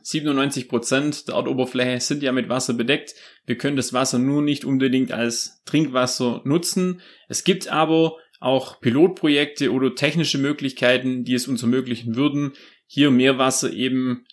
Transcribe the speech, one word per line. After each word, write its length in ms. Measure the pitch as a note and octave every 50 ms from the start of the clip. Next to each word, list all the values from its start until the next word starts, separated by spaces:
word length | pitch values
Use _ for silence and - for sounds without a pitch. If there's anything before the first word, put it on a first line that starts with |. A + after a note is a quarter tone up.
siebenundneunzig 680 | - - - D#3 D3 D3+ C#3 C3+ C#3 C#3 - C3 A#2+ -
Prozent 580 | B2+ A2+ - - C3 C3+ D3 D3+ C#3+ - -
der 80 | - -
Erdoberfläche 640 | - - - C3+ B2+ B2 B2+ - B2 B2+ B2+ B2 B2
sind 240 | - - D3 D3 C#3+
ja 80 | B2+
mit 180 | B2+ B2+ A2+ -
Wasser 240 | B2 C3 - - A#2
bedeckt. 400 | B2 A2+ C3 D3 - - - - - - - - _ _
Wir 140 | - A#2+ -
können 180 | - C#3+ C#3+
das 160 | C3 A#2+ - B2+
Wasser 240 | B2+ C3 - C3+
nur 240 | A#2+ B2+ C#3 C#3+ D3
nicht 240 | D3 D3 C#3+ C#3+ -
unbedingt 460 | C#3 C3+ C3 C3+ B2+ B2+ C3 B2+ -
als 500 | - A2+ A#2+ A#2 A#2 - - - - _ -
Trinkwasser 760 | - D3 D3+ D#3 C3 B2+ B2+ B2+ B2+ - - B2+ A#2+ A#2 - -
nutzen. 560 | C3+ D3 F3 E3+ - - F#3 F3+ F3+ F3+ F3+ - - - _ _
Es 160 | - - - -
gibt 240 | F3 G3 F#3 - -
aber 460 | - D#3 D#3+ D#3 D#3+ D#3+ D#3+ D#3 D#3+ - - _ _ -
auch 400 | - B2+ C3+ B2+ - - - -
Pilotprojekte 920 | - A#2+ A#2+ D3 F3 F3 F#3 - D#3+ D3+ C#3+ C#3+ D3 C#3+ - - C#3+ G2
oder 220 | A#2+ B2+ C3 B2+ B2+
technische 460 | - C#3+ D3+ D3 E3+ D3 - - C#3
Möglichkeiten, 840 | C3+ C#3+ C#3+ - C#3 C3 - - B2+ B2 B2+ B2+ C3 B2+ B2+ B2 A#2+
die 120 | A#2+ B2+
es 120 | A#2+ B2
uns 140 | C#3 B2+ A2+
ermöglichen 540 | A#2+ A#2 B2+ C3 B2+ B2 A2+ - A#2 A#2 A2+
würden, 380 | B2+ D3 D3 C#3 D3 D3 C3+ - - - - _ _ _ -
hier 220 | - C#3 D3 C#3+
Meerwasser 640 | B2+ B2 C3 C#3 C3 B2+ C3 C3 B2+ - C3+ - -
eben 520 | G#2 B2+ B2 C3 B2+ B2+ B2+ B2 B2 _ _